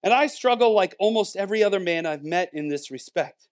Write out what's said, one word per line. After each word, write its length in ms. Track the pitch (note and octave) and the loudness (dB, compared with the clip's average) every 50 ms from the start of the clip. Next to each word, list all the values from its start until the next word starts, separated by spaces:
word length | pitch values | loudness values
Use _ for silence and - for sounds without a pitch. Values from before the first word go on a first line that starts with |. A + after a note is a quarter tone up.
And 100 | - G3 A#3 | 4 4 4
I 140 | C4 D4+ D4 | 4 2 0
struggle 440 | - - - B3+ A#3+ A3 A#3+ A3+ | -2 -2 0 0 2 4 4 4
like 220 | G#3+ G#3 F#3 - - - | 4 4 2 0 -2 -2
almost 340 | G3 G#3+ A3+ A3 G3+ - - | 0 0 2 0 -2 -2 -4
every 300 | F#3+ G3 F#3+ G#3+ A3 G#3+ | -6 -4 -2 2 2 2
other 160 | G3+ G3 F#3+ | 2 2 0
man 260 | F3+ E3+ E3+ E3 E3 | 0 -2 -2 -2 -2
I've 160 | D#3+ D3+ C#3+ | -4 -6 -6
met 280 | C#3+ D3+ E3+ F3+ F#3 - | -6 -4 -2 -2 -2 -2
in 160 | D3 D3+ D3+ D3 | -6 -8 -6 -4
this 240 | C#3+ C#3+ - - | -6 -6 -8 -10
respect. 560 | C3+ B2 - - _ F3 C#3+ B2 _ _ _ _ | -14 -14 -14 -6 _ -4 -4 -4 _ _ _ _